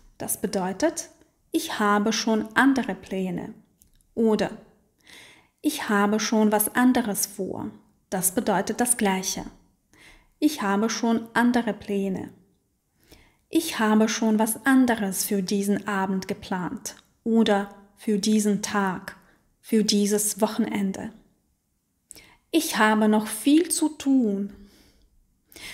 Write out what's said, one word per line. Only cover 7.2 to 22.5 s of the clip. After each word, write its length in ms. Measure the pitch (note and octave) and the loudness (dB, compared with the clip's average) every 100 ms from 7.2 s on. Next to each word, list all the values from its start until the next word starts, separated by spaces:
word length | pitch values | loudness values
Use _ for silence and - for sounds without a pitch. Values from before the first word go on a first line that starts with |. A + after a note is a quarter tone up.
| - | -6
vor. 440 | - F#3 - G#3+ - _ _ _ | -6 -8 -8 -10 -14 _ _ _
Das 200 | F#3+ F3+ | -4 -2
bedeutet 460 | A#3+ A3 F#3 G3 A3 | -2 0 0 0 -2
das 200 | B3 - | -2 0
Gleiche. 480 | G3+ F#3+ F#3+ - - - _ _ _ _ - - _ _ | 0 -2 -4 -8 -12 -18 _ _ _ _ -20 -20 _ _
Ich 220 | D4+ - | -2 0
habe 300 | G3 G3+ A3+ | -2 0 0
schon 400 | - A#3 A3+ - | 0 0 0 -2
andere 400 | A3+ A#3+ A#3+ A#3 | 0 2 2 0
Pläne. 560 | G3+ - G3+ G3 F#3 - - _ _ _ _ _ _ _ - _ _ _ | -4 -4 -4 -2 -4 -8 -16 _ _ _ _ _ _ _ -20 _ _ _
Ich 300 | E4 - - | -2 -2 -2
habe 280 | G#3+ G#3+ A3 | 2 4 2
schon 320 | - A3 G#3+ | 0 0 2
was 280 | A3 - C4+ | 0 -2 2
anderes 580 | C4 B3 A3+ G3 F#3+ | 4 4 2 -2 -4
für 180 | - G3+ | -2 -2
diesen 460 | F#3 G3+ G3+ G3+ G#3+ | 0 0 0 -2 -2
Abend 400 | G3 F#3+ F#3+ F#3 | -2 -2 -2 -4
geplant 680 | G3 - F#3 F3 - - - _ _ | -8 -6 -6 -6 -8 -12 -16 _ _
oder 460 | A#3 A3+ G#3 G3+ G3+ - - _ | 0 4 6 4 0 -10 -20 _
für 220 | - G#3 | -2 0
diesen 420 | G#3+ G#3+ G#3 G3+ | 4 4 4 0
Tag, 560 | - G3+ G3 - - - _ _ _ _ | 0 0 0 -2 -10 -18 _ _ _ _
für 200 | - A3 | 0 2
dieses 600 | G#3+ G3+ G3+ G#3 - - | 4 2 2 0 -2 -2
Wochenende. 680 | G#3+ - G#3 G3+ G3 - A3 - _ _ _ _ _ _ _ _ - - - _ _ | -2 0 -2 -2 -4 -4 -10 -14 _ _ _ _ _ _ _ _ -20 -20 -20 _ _